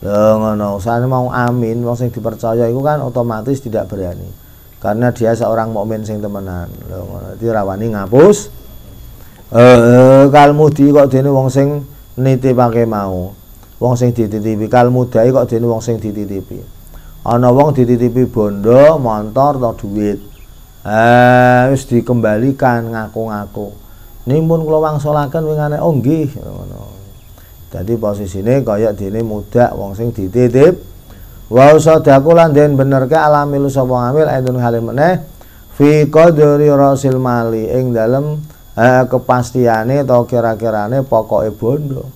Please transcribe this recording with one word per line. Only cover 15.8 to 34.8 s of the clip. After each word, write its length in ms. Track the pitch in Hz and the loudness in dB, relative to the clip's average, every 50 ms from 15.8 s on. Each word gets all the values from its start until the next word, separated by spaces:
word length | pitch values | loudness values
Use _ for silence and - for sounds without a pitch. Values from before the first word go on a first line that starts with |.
sing 160 | 110 - 117 | -4 -6 -6
dititipi. 640 | 110 95 107 101 107 104 98 98 95 90 - 95 98 95 - - - - - - - - - - - - | -4 -6 -8 -8 -8 -8 -8 -8 -10 -10 -12 -14 -16 -16 -18 -20 -20 -20 -20 -20 -20 -20 -20 -20 -12 -6
Ana 240 | - 113 120 123 123 | -2 -2 0 2 2
wong 240 | 123 131 143 151 139 | 2 2 2 0 2
dititipi 560 | 131 127 117 123 120 120 123 117 127 127 - | 0 0 0 2 0 0 -2 0 0 -2 -2
bondo, 720 | - 117 107 104 101 101 101 110 117 127 139 151 160 156 | -2 -2 -4 -2 -4 -4 0 4 6 6 6 6 4 2
montor, 560 | 135 117 110 107 107 107 107 131 135 147 143 | -2 -2 -4 -4 -6 -6 -4 -2 0 0 -2
atau 160 | 135 127 117 113 | -2 -4 -6 -6
duit. 480 | - - 104 98 107 107 104 101 - - - - - - - - - - - - - - | -6 -10 -8 -6 -4 -4 -4 -4 -6 -10 -18 -20 -20 -20 -20 -20 -20 -20 -20 -20 -16 -10
Eh, 800 | 101 104 110 113 120 123 123 123 123 123 123 123 123 123 123 123 131 139 | -4 0 2 4 4 6 6 6 6 6 6 4 4 4 4 2 2 0
wis 160 | 135 - - | -2 -2 -2
dikembalikan 1040 | 123 120 113 - 123 120 110 107 107 104 120 139 135 139 - 127 120 117 117 113 113 | -2 -2 0 0 -2 0 0 0 0 0 -2 -2 -2 0 0 0 0 -2 -4 -6 -8
ngaku-ngaku. 800 | 113 110 107 - 110 113 113 107 104 104 101 - 107 104 101 107 - - - - - - - - - - 120 | -8 -10 -10 -8 -8 -8 -6 -8 -10 -10 -10 -12 -12 -12 -12 -14 -18 -20 -20 -20 -20 -20 -20 -20 -16 -6 -2
"Nimpun 400 | 131 156 160 160 165 165 160 151 | -2 0 0 0 -2 -2 -2 -2
kula 160 | 156 156 156 | -2 0 0
wangsulaken 640 | 156 151 147 143 151 147 151 147 135 143 165 160 156 | -2 -4 -4 -4 -2 -2 -2 -2 -2 -4 -6 -4 -4
wingane." 320 | 156 151 151 147 147 147 | -4 -2 -2 -4 -4 -2
"Oh, 160 | - 175 160 | -2 -2 -2
nggih." 400 | 135 110 123 151 160 156 151 - | 0 0 0 -2 -2 -2 -6 -8
Ngono. 460 | 101 - - 98 92 92 92 92 101 107 - - - - - - - - - - - - - - - - - - | -10 -14 -14 -14 -14 -16 -16 -16 -18 -18 -20 -20 -20 -20 -20 -20 -20 -20 -20 -20 -20 -20 -20 -20 -20 -20 -16 -12
Dadi 240 | 95 92 101 117 113 | -12 -6 -4 -4 -2
posisine 640 | 110 104 104 101 104 95 85 98 95 110 127 139 135 | -2 -4 -4 -4 -8 -10 -8 -6 -2 0 0 0 0
kaya 320 | 113 104 101 110 113 104 | -2 -2 0 0 -2 -2
dene 240 | 98 107 95 101 110 117 | -4 -8 -8 -6 -6 -6
mudak 480 | 113 107 104 101 - - 120 120 - - | -6 -6 -8 -10 -4 0 0 0 0 0
wong 240 | - 98 101 98 92 | -6 -12 -12 -10 -8
sing 160 | 117 120 113 | -8 -8 -6
dititip. 640 | - 98 95 92 120 123 123 117 131 135 170 185 - - - - - - - - - - - - - - - | -6 -8 -4 -2 0 0 2 2 2 2 2 0 -6 -12 -20 -20 -20 -20 -20 -20 -20 -20 -20 -20 -20 -14 -2
Wa 240 | 104 123 135 143 151 | 2 4 6 6 6
usadaku 560 | 156 156 156 160 160 160 147 139 135 135 160 | 6 6 4 2 2 4 4 4 4 4 4
lan 240 | 170 170 165 165 147 | 4 4 4 4 4
den 240 | 139 147 147 143 135 | 2 2 4 2 0
benerke 400 | 135 139 139 135 131 123 151 160 | 0 2 0 0 0 0 0 0
alamilu 480 | 156 151 151 147 143 143 143 139 139 | 2 2 2 2 0 0 -2 -2 -2
sapa 240 | 143 135 139 131 127 | -2 -2 -2 -2 0
ngamil 400 | 127 123 123 120 131 151 156 147 | -2 -2 -2 -2 0 0 0 0
aidun 320 | 127 131 131 127 123 127 123 | 0 -2 -2 -2 -4 -2 -2
halim 320 | 120 117 117 | -2 -2 -2